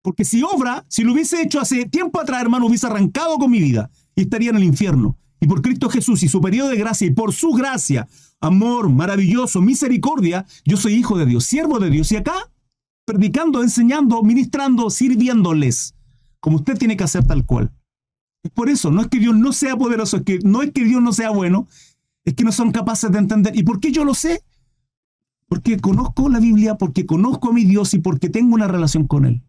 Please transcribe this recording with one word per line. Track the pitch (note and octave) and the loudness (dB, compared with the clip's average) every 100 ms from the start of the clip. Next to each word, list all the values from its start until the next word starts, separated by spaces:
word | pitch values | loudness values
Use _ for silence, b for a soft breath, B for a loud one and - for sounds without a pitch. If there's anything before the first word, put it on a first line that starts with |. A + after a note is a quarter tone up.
Porque | F#3+ E3+ G#3+ | -6 -4 -2
si | A#3 | 0
obra, | D#4+ F4+ B3+ B3 - | 0 -2 -2 -6 -6
si | - A#3 | -2 0
lo | |
hubiese | C4 D#4+ E4+ | 0 -2 -2
hecho | D#4 C#4+ | -2 -4
hace | B3 B3+ A#3+ | -2 -4 -2
tiempo | D#4+ F4+ F4 | -4 -4 -4
atrás, | D4 B3+ | -6 -4
hermano, | A#3 B3 A#3 | -2 0 2
hubiese | A#3 B3 | 0 -2
arrancado | G#3 F#3+ C4+ E4 D#4 | -2 -2 0 -4 0
con | C4+ | 0
mi | A#3 | 2
vida | D3 A2+ G#2 _ _ - | 2 0 -4 _ _ -4
y | |
estaría | - A3+ A#3 | -2 -2 0
en | G#3+ | 2
el | F#3 | 2
infierno. | C3+ G3+ C#3 A2 - _ _ | 2 2 0 0 -4 _ _
Y | D3+ | 0
por | E3 | 0
Cristo | B3+ A#3+ C4 | 0 -2 -2
Jesús | B3+ - G#3 | -2 0 0
y | D#3+ | 2
su | F#3+ | 0
periodo | F#3 A3 C#4 | 0 0 0
de | A#3+ | -2
gracia | A3 G#3+ F#3 | -2 -2 0
y | |
por | C3+ A3 | 0 -2
su | - E4 | -2 0
gracia, | A#3+ C4+ B3+ - B2+ - b b _ | 0 -2 -4 -2 -4 -4 b b _
amor | D#3 F#3 A3+ A#3+ G3+ | 2 2 2 0 2
maravilloso, | B2+ E3+ G3 F#3+ A#3+ B3+ F#3 | 2 2 0 0 0 0 0
misericordia, | F#3+ C4+ C4+ B3 C4+ D4+ F3 F3+ F#3+ b - | 2 2 0 0 0 0 -2 -2 -8 b -2
yo | G#3+ | 0
soy | G#3+ | 0
hijo | A3 A#3+ F#3+ | 0 0 0
de | C#3 | 0
Dios, | A#2+ A#2+ | 0 0
siervo | C#4 D#4+ B3 | -2 -2 0
de | F3+ | 0
Dios. | D3+ D#3 | 0 0
Y | G#3+ | -2
acá, | C#4+ F#4 A#4 _ _ _ _ _ - | -2 -6 -10 _ _ _ _ _ -6
predicando, | G#3 G3+ C#4 E4 B3 | 0 0 0 -2 0
enseñando, | A#3+ A#3+ A#3 D4 C4+ A3+ | 0 2 2 2 0 2
ministrando, | G#3+ A#3 B3+ C4+ C#4 B3 A3+ | 2 2 0 -2 0 0 0
sirviéndoles, | - B3+ A#3+ B3 A#3 F3 D#3 C3+ - - _ _ _ _ _ | -2 0 2 2 2 2 2 0 -2 -8 _ _ _ _ _
como | D#3 D#3 | -2 0
usted | D3 A#3 | 0 0
tiene | A3+ G3 | 0 0
que | |
hacer | F3+ F3+ - | -2 0 2
tal | C#3 B2 | 2 0
cual. | A#2+ A2 - _ _ _ _ _ _ | -2 -2 -8 _ _ _ _ _ _
Es | E3 | -10
por | - A#3+ | -4 0
eso, | C#4+ E3 | 0 2
no | E3+ | 0
es | A#3 | 0
que | B3+ | 0
Dios | A#3 A3 | 2 4
no | C4 | 2
sea | - C4+ B3+ | 0 -2 -2
poderoso, | A#3+ A3+ A3 F#3+ | -2 -2 -2 -2
es | |
que, | C3+ F#3 | -2 0
no | G3 A3+ | 2 2
es | C#4+ | 0
que | C#4+ | 0
Dios | A3 B3+ | 0 2
no | A#3+ | 2
sea | G#3+ A3+ | 0 -2
bueno, | G3+ F3+ F#3+ - b b b _ _ | -2 0 0 -2 b b b _ _
es | - | -6
que | C3 | -2
no | A#3 | -2
son | G#3 A#3 | 0 -2
capaces | A3+ G#3+ A3+ - | -2 -4 -2 0
de | G3+ | 0
entender. | G3+ G#3+ G#3 A3 | 2 2 2 2
¿Y | |
por | E3+ G#3+ | 0 0
qué | D#4+ | -2
yo | D4 | 0
lo | C#4+ | 0
sé? | C4 D#4+ E4+ _ _ _ _ _ _ _ _ _ _ _ | -2 -2 -4 _ _ _ _ _ _ _ _ _ _ _
Porque | E3 - G#3+ | -4 -2 -2
conozco | G3 F#3+ B3+ - C#4 | 0 0 0 0 2
la | A#3+ | 2
Biblia, | A3+ G#3+ A3 G#3+ | 4 4 2 0
porque | F3+ D#3+ - | -2 -2 0
conozco | D#3+ A#3 - A#3+ | 0 0 0 0
a | |
mi | A#3 F#3+ | 2 4
Dios | G3+ G3 | 2 2
y | F#3+ | 0
porque | F3 D3 F3 | 0 -2 -2
tengo | A3 A#3+ A3+ | 0 2 2
una | G3+ | 0
relación | F3+ D#3 D#3 D3+ | 0 0 0 0
con | D3 C3 | 2 2
Él. | A#2+ | 0